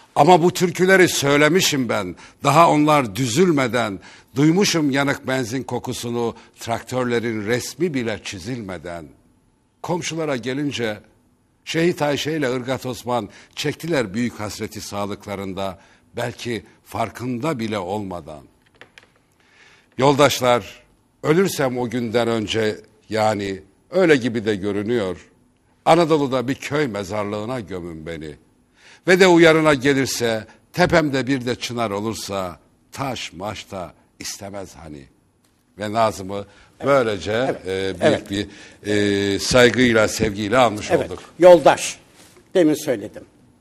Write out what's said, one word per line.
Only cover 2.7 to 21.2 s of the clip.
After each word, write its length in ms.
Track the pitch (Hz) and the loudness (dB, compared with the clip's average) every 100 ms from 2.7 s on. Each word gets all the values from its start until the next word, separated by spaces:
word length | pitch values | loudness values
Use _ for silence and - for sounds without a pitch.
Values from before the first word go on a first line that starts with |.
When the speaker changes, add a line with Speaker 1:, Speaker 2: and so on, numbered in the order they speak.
Speaker 1:
onlar 440 | 151 151 147 117 95 | 4 4 4 2 -2
düzülmeden, 840 | 127 127 185 143 127 120 110 92 - - _ 135 | -2 2 2 2 2 0 -2 -6 -14 -20 _ 2
duymuşum 560 | 156 180 208 170 147 | 4 4 2 2 0
yanık 360 | 135 143 135 - | 0 0 -2 -2
benzin 360 | 131 113 131 | -4 -2 -6
kokusunu, 720 | 120 123 127 113 120 120 117 - - - | -6 -8 -6 -8 -6 -4 -4 -6 -16 -14
traktörlerin 840 | - 113 - 123 123 117 117 110 104 | -6 -6 -4 -4 0 -2 -2 -4 -2
resmi 480 | 123 - - 180 | -4 -4 -6 -4
bile 260 | 135 110 101 | -4 -4 -6
çizilmeden. 840 | - 98 98 123 95 87 85 85 73 _ _ _ _ _ _ _ | -10 -12 -10 -10 -10 -12 -12 -12 -14 _ _ _ _ _ _ _
Komşulara 540 | - 170 - 160 151 131 | -8 -6 -6 -6 -4 -4
gelince, 600 | 117 131 147 113 117 104 - _ _ _ _ _ - | -4 -4 -4 -4 -6 -6 -14 _ _ _ _ _ -6
Şehit 360 | 165 175 - | -2 0 0
Ayşe 360 | 147 139 143 160 | -2 -2 -2 -2
ile 180 | 127 127 | -2 -2
Irgat 300 | 120 127 127 | -4 -6 -6
Osman 440 | 117 120 123 101 - - - | -8 -4 -4 -4 -14 -20 -8
çektiler 580 | 147 - 165 151 107 | -6 -6 -2 -2 -2
büyük 260 | 110 120 - | -2 -4 -6
hasreti 420 | 107 101 104 104 | -12 -10 -12 -12
sağlıklarında, 1000 | - 101 101 101 104 98 98 92 98 92 _ _ _ 117 | -10 -8 -8 -8 -10 -8 -8 -6 -8 -8 _ _ _ -10
belki 480 | 120 - 120 110 - _ | -10 -8 -8 -8 -10 _
farkında 760 | - 104 107 - 123 120 156 131 | -12 -8 -6 -8 -8 -6 -4 -4
bile 200 | 113 107 | -4 -4
olmadan. 640 | 87 104 98 87 78 76 60 _ _ _ - - _ _ _ _ _ _ _ _ _ - | -4 -6 -8 -10 -14 -18 -20 _ _ _ -20 -20 _ _ _ _ _ _ _ _ _ 0
Yoldaşlar, 840 | 135 139 139 - 123 120 95 - _ _ _ _ | 2 6 4 4 2 2 -2 -18 _ _ _ _